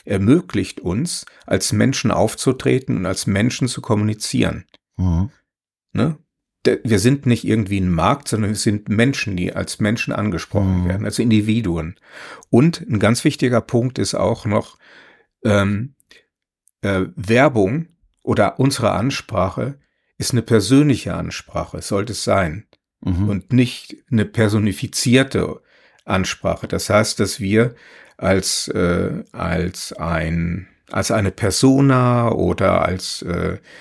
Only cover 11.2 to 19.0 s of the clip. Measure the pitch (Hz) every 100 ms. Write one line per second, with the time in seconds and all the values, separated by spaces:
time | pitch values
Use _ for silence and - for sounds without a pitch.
11.2 | 117 110 107 110 107 85 80 - _ -
12.2 | - - - 117 160 165 - 107 101 123
13.2 | 151 - 127 117 - 123 127 127 101 -
14.2 | 95 117 107 104 - _ _ - - _
15.2 | _ _ 110 101 98 101 131 - _ -
16.2 | _ _ _ _ _ _ 98 95 90 -
17.2 | 98 113 147 123 95 147 165 _ _ _
18.2 | - 113 101 - 131 135 113 92